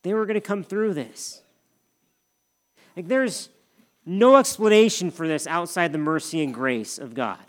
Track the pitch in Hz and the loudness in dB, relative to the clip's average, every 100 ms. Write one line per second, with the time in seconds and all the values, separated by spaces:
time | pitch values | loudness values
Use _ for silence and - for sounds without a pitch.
0 | 175 220 214 214 208 202 175 202 220 160 | -2 -4 -2 -4 -4 -6 -6 -4 -2 -4
1 | 120 - - - _ _ _ _ _ _ | -8 -12 -16 -16 _ _ _ _ _ _
2 | _ _ _ _ _ _ _ _ _ - | _ _ _ _ _ _ _ _ _ -16
3 | 170 262 254 - - _ _ _ _ _ | -4 -2 -2 -4 -14 _ _ _ _ _
4 | - 185 240 269 - - 214 214 220 - | -8 4 8 8 6 0 4 6 6 2
5 | 180 165 165 151 - 165 170 - 170 156 | -6 -4 -4 -4 -2 -4 -4 -2 -2 0
6 | 151 160 - 165 147 117 131 120 104 - | -2 -2 -4 -4 -4 -2 -2 -2 -6 -12
7 | 131 117 117 92 | -12 -6 -6 -6